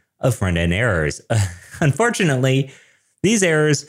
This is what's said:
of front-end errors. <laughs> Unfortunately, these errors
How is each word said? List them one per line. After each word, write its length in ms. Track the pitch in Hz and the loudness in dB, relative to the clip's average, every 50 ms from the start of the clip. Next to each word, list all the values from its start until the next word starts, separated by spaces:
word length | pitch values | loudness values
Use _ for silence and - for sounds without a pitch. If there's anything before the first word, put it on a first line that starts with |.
| _ _ _ - | _ _ _ -4
of 140 | - 135 113 | -2 -2 -2
front-end 400 | - 101 90 87 85 85 87 87 | 0 -2 -2 0 0 0 0 0
errors. 480 | 95 123 120 98 82 78 73 - - - - | 0 0 0 0 0 -2 -2 -4 -6 -6 -2
<laughs> 500 | 123 110 101 92 87 - - - - - | -2 -2 -2 -2 -6 -12 -20 -14 -6 -2
Unfortunately, 920 | 170 143 135 - 226 240 226 - 208 160 139 123 127 135 131 135 135 135 - - _ _ _ _ _ _ _ _ | -2 0 0 0 0 0 0 0 0 0 0 0 0 0 0 0 -2 -4 -8 -20 _ _ _ _ _ _ _ _
these 200 | - 185 233 220 | 0 0 2 2
errors 420 | 190 170 160 151 151 151 151 - - | 2 2 2 2 2 2 0 0 -2